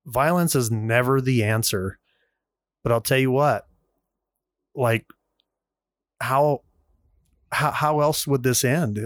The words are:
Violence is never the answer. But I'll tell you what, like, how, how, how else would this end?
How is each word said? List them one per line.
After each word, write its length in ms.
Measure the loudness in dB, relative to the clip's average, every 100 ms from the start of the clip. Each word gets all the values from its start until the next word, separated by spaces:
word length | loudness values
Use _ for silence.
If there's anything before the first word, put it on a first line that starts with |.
| -6
Violence 480 | 0 2 2 0
is 160 | 0 0
never 500 | -2 0 0 2 0
the 220 | 2 0
answer. 540 | 2 0 0 -2 -6 -10 _ _ _ _ _ _ _ _
But 100 | -2
I'll 80 | -2
tell 180 | 0 0
you 120 | 2
what, 360 | 2 2 0 -6 _ _ _ _ _ _ _ _ _ _
like, 320 | -2 0 0 -4 _ _ _ _ _ _ _ _ _ _ _
how, 420 | -2 2 2 0 -8 _ _ _ _ _ _ _ _
how, 200 | -4 -2
how 300 | -2 -2 2
else 260 | 0 0 -2
would 160 | -2
this 220 | 0 0
end? 340 | 0 0 -2 -4